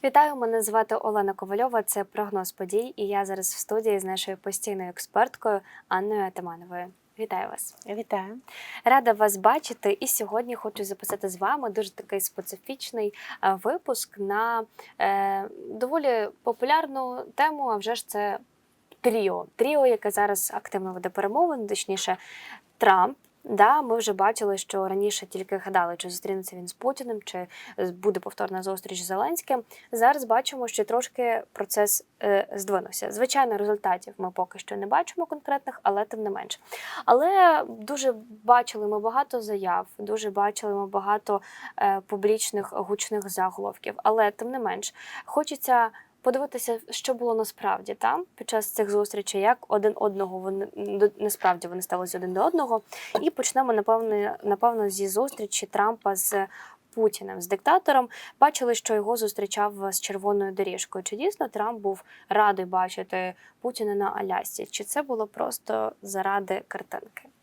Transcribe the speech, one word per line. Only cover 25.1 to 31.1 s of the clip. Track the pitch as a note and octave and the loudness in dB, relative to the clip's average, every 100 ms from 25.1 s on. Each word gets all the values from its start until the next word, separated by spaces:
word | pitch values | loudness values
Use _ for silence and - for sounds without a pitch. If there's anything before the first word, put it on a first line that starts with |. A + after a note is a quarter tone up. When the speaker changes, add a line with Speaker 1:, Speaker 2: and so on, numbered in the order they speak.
| G3+ F#3+ | -2 -8
Speaker 1:
тільки | F#3+ F#3+ F#3+ | -10 -4 -4
гадали, | F#3+ F#3+ F3 F3 | 0 0 0 -4
чи | F3+ | -8
зустрінеться | F3 - F#3+ F#3 F3+ | -8 -6 -6 -6 -12
він | F3 | -14
з | |
Путіним, | - B3+ C4+ B3 A3 | -4 -4 -4 -6 -6
чи | - F3+ F3+ - - - | -6 -8 -10 -14 -16 -4
з-, | F#3 | -4
буде | F3 G3 F#3 | 0 0 0
повторна | G#3 - G3 F#3 | -6 -6 -6 -4
зустріч | F#3+ F#3+ - F#3 | -6 -6 -8 -10
з | F3 | -4
Зеленським. | F#3+ C#4 E4+ - C4 - - - | -2 -2 -4 -2 -2 -2 -20 -10
Зараз | A#3 A#3 D4 A#3+ | 4 6 4 2
бачимо, | A3+ C4 C#4 A#3 | 2 2 -6 -6
що | - | -2
трошки | G#3 A#3 B3 | 0 0 0